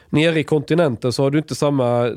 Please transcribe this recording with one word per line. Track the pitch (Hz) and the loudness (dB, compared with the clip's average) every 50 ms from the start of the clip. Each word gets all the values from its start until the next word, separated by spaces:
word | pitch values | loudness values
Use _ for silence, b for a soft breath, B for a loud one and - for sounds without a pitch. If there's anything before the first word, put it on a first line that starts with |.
| B B | B B
Nere | - 147 160 165 160 160 | 0 0 2 2 2 0
i | 151 | 0
kontinenten | - 156 151 135 - 156 170 170 143 120 104 - 127 | 0 -2 -2 0 0 0 2 2 0 0 -2 -4 -4
så | 113 - | -2 0
har | 135 139 | 0 0
du | 143 156 | 0 -2
inte | 147 - 127 | -2 -4 -4
samma | - 151 147 147 135 123 120 120 120 120 120 - | -2 -2 0 0 0 0 0 0 0 0 -2 -4